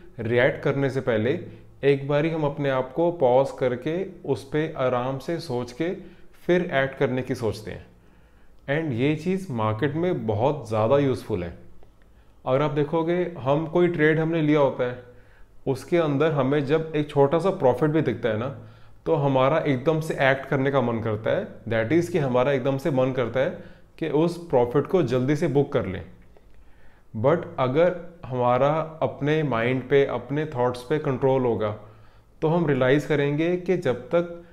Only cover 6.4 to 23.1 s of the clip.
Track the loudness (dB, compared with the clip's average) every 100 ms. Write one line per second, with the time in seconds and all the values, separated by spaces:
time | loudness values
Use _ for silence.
6.4 | 0 2 2 0 0 0 0 0 -4 -2
7.4 | -2 -4 -8 -14 -16 -20 -20 -20 -20 -20
8.4 | -20 -16 -4 -4 -2 0 0 0 -2 -4
9.4 | -4 -2 0 0 -2 0 -2 -2 -2 0
10.4 | 0 -2 -4 0 2 4 2 0 -4 -6
11.4 | -6 -10 -18 -20 -20 -20 -20 -20 -20 -12
12.4 | -2 0 0 0 -2 0 0 0 -2 -4
13.4 | -2 -2 0 2 2 4 2 4 2 0
14.4 | 2 4 4 2 -4 -6 -14 -20 -20 -20
15.4 | -20 -10 -4 -4 -2 0 2 2 2 2
16.4 | 2 0 2 0 0 -4 -2 4 4 4
17.4 | 0 2 2 2 2 2 0 -2 -2 -2
18.4 | -4 -8 -16 -20 -20 -10 -2 0 2 4
19.4 | 4 2 0 0 0 0 -2 0 2 2
20.4 | 0 0 2 2 0 -2 -2 -2 0 -2
21.4 | -2 -10 -4 -2 2 2 2 0 2 2
22.4 | 2 2 0 -2 0 2 0